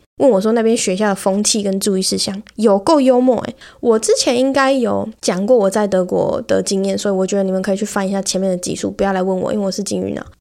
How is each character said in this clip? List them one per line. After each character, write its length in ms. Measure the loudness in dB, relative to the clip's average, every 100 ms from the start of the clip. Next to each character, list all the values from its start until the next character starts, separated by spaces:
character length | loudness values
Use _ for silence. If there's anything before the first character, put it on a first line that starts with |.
| _ 0
问 120 | 2
我 100 | 4
说 120 | 2
那 100 | 2
边 140 | 2 0
学 180 | 0
校 140 | 0 0
的 60 |
风 280 | 0 0 0
气 200 | 0 0
跟 180 | -2 -2
注 180 | 0 0
意 40 |
事 140 | 0 -4
项， 240 | -4 -8 -10
有 240 | 0 2 2
够 220 | 4 4
幽 200 | 4 4
默 160 | 4 0
欸。 180 | -2 -12 -18 -4
我 180 | 0 2
之 140 | 2 0
前 220 | 2 2
应 140 | 2
该 200 | 2 2
有 360 | 2 0 -2 -4 -6
讲 240 | -4 -2
过 120 | 2 4
我 120 | 4
在 180 | 0 0
德 180 | 0
国 360 | 0 0 0 -2 0
的 160 | -2
经 220 | 0 -2
验， 120 | -2 -2
所 140 | -2
以 40 |
我 120 | -2 0
觉 100 | 0
得 60 |
你 80 | 0
们 100 | -2
可 120 | -2
以 40 | -4
去 80 |
翻 220 | -4 -4 -2
一 60 |
下 100 | -4
前 180 | -2 -2
面 80 | -2
的 80 | -2
集 180 | -4 -6
数， 140 | -6
不 120 | -2
要 100 | -2
来 80 | 0
问 160 | 0 -2
我， 120 | -2
因 60 | -2
为 80 | -4
我 40 |
是 120 | -4
金 180 | -4 -4
鱼 100 | -4
脑。 120 | -6 -10 -18